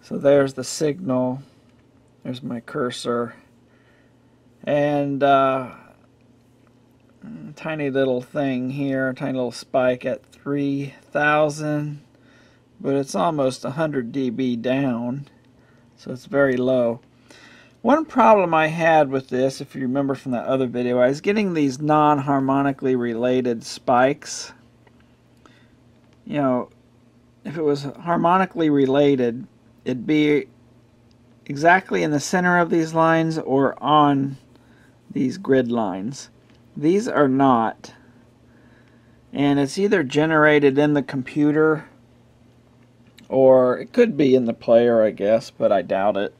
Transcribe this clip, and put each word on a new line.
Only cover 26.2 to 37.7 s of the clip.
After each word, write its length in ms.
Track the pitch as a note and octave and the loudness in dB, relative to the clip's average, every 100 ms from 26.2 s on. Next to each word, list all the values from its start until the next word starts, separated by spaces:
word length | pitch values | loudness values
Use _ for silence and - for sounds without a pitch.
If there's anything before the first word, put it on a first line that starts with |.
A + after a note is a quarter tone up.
| - | -8
You 160 | D3 | -2
know, 280 | C3+ B2 - _ _ _ _ _ _ _ - | 0 -2 -6 _ _ _ _ _ _ _ -12
if 120 | D#3 | -2
it 40 | |
was 220 | D3+ C#3+ | 0 0
harmonically 840 | C#3+ - E3 F3 E3+ F#3 F#3 D3+ D#3+ | -4 -10 -4 0 2 2 0 0 0
related, 800 | C#3+ C3+ C#3 C#3+ C3+ A#2+ A#2+ G3 _ _ _ - | 2 2 4 4 2 0 -4 -14 _ _ _ -8
it'd 220 | B2+ A2+ | -6 -2
be 400 | D3+ D3 D3 - _ _ _ _ _ _ _ _ _ - | 0 2 0 -2 _ _ _ _ _ _ _ _ _ -12
exactly 580 | C#3 D#3+ F#3 - F#3+ | 0 2 2 2 -2
in 80 | E3 | 0
the 80 | D3 | -2
center 380 | - F#3 F3+ F3 | -2 0 2 2
of 120 | E3+ | 2
these 240 | E3+ D#3+ | 0 0
lines 440 | D#3+ E3 E3 D#3+ D#3+ | 2 2 2 0 -4
or 440 | - C3+ C3+ - | -2 0 0 -2
on 560 | C3 D3+ D3 C#3 C#3 C#3 _ _ _ _ _ _ _ | 2 4 4 2 -2 -8 _ _ _ _ _ _ _
these 280 | - C3 - | -4 -4 -4
grid 340 | - C3 A#2+ | 0 0 2
lines. 580 | A#2 G#2 F#2 G#2 C#3 - _ _ _ _ - | -2 -4 -6 -10 -12 -18 _ _ _ _ -4
These 320 | D3 G3 A#3+ | 0 0 0
are 220 | - C#3+ | 0 2
not. 640 | C3+ C3+ A#2+ A2 | 4 4 2 0